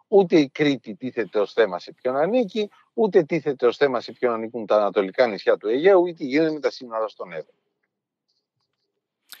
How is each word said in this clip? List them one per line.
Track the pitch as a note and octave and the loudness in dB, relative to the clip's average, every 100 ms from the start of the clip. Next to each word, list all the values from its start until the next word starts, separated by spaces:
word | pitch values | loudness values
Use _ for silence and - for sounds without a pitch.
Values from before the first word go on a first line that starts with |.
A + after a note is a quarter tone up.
| - | 0
ούτε | G3+ F3+ E3+ | 2 4 2
η | C3+ | 2
Κρήτη | - D3 C3 - G2 | 0 -2 -2 -8 -12
τίθεται | B2+ A#2+ F#2+ G#2+ | -8 -6 -4 -2
ως | G2 | -2
θέμα | - G#2+ F2 | 2 0 0
σε | - | -12
ποιον | - B2+ C3+ | -8 -6 -2
ανήκει, | E3 B3+ G3 A3 G3+ _ _ | 0 0 -2 -4 -8 _ _
ούτε | - A3 F#3 | -2 2 2
τίθεται | D3+ E3 D3 B2+ A#2+ | 2 -2 -4 0 0
ως | - | 2
θέμα | C#3+ A#2+ | 0 0
σε | - | -8
ποιον | A2+ B2 | -4 -2
ανήκουν | A2+ A2+ A#2+ G2+ | -2 -6 -8 0
τα | G#2 | 2
ανατολικά | G2+ G2 F#2+ F#2+ B2 | 2 0 -2 0 0
νησιά | F#2+ A#2+ F#2+ | 0 -2 0
του | G2+ | 0
Αιγαίου | C3 F3+ F#3+ F3 | 2 4 4 4
ή | |
τι | E3 C3+ | -4 -4
γίνεται | C#3+ D#3+ | 0 0
με | D3+ | -2
τα | B2+ | -6
σύνορα | - B2 A2+ G#2+ | -6 -10 -6 -6
στον | - G2+ | -8 -12
Εύρο. | D#2+ - _ _ _ _ _ _ _ _ _ _ _ _ _ _ _ _ _ _ - | -12 -14 _ _ _ _ _ _ _ _ _ _ _ _ _ _ _ _ _ _ -20